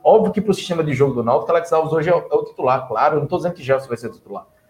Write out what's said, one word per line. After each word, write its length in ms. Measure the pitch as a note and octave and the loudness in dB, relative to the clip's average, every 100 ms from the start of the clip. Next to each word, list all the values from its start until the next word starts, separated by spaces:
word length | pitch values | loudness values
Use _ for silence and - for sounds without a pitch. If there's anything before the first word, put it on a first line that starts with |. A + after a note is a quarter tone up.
Óbvio 280 | D3+ G#3 D3 | 4 4 4
que 80 | G3+ | 0
pro 140 | G#3 | 0
sistema 300 | - - E3 | -2 -2 -2
de 100 | D3+ | -2
jogo 220 | C3+ C#3 A#2+ | 0 0 0
do 80 | |
Náutico, 280 | A2+ C#3+ - | 0 0 2
Alex 220 | E3+ E3 | 0 2
Alves 180 | D#3+ D3+ | 0 0
hoje 180 | D#3+ D#3 | 0 2
é 60 | F3 | 0
o, 40 | |
é 160 | - D3+ | 0 -2
o 100 | D3+ | -2
titular, 420 | - C3 C3 - | -4 0 0 -2
claro, 280 | A2 D3 D3+ | 0 2 2
eu 40 | |
não 60 | C#3+ | -2
tô 100 | - | -2
dizendo 160 | F3 | -4
que 100 | - | -4
Jefferson 240 | C3 C3+ - | -2 -2 -2
vai 100 | A#2 | -8
ser 140 | A2+ | -10
titular. 360 | - - G2 - _ | -14 -16 -16 -16 _